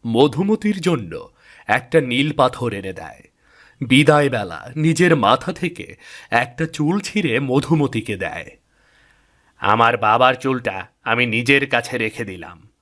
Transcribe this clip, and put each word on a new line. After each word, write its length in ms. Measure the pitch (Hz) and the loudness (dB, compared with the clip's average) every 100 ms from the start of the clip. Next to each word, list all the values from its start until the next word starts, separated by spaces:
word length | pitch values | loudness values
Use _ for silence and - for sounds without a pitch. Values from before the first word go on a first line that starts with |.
| 113 | 0
মধুমতির 720 | 113 147 139 196 220 214 196 | 4 4 4 0 0 -2 -2
জন্য 480 | 170 156 90 78 - _ _ - - | -2 -2 -6 -14 -16 _ _ -18 -2
একটা 340 | 117 127 156 | -2 2 0
নীল 320 | 131 123 151 | 2 -2 -2
পাথর 400 | 147 127 - 120 | 2 0 0 -6
এনে 200 | 98 95 | -6 -10
দেয়। 280 | 87 82 - _ _ _ _ _ _ | -12 -16 -18 _ _ _ _ _ _
বিদায় 480 | 123 127 151 147 139 | 2 4 6 4 2
বেলা 420 | 123 98 82 - 135 | -2 -8 -10 -12 -2
নিজের 400 | 160 160 175 156 | 0 2 4 4
মাথা 380 | 101 131 - | 4 2 0
থেকে 420 | 170 185 - - 82 - - - | -6 -8 -8 -16 -18 -20 -20 -2
একটা 360 | 120 123 120 160 | -2 -2 -6 -8
চুল 340 | - 151 196 | -2 -2 -2
ছিঁড়ে 400 | - 208 165 117 | -2 -4 -2 -2
মধুমতিকে 800 | 139 135 - 160 139 117 - 98 | 0 -2 2 0 0 -2 -6 -8
দেয়। 320 | 90 76 - _ _ _ _ _ _ _ _ _ _ _ | -8 -8 -16 _ _ _ _ _ _ _ _ _ _ _
"আমার 400 | - 110 117 117 | 0 4 4 2
বাবার 380 | 107 113 127 127 | 2 4 4 2
চুলটা 520 | 135 127 117 95 92 _ | -2 -2 -4 -8 -14 _
আমি 220 | 120 117 123 | -4 -2 0
নিজের 440 | 110 120 139 139 | 0 2 2 2
কাছে 280 | 120 - 123 | -2 -4 -6
রেখে 280 | 110 - 101 | -6 -6 -10
দিলাম 420 | 92 80 87 98 _ | -10 -16 -20 _ _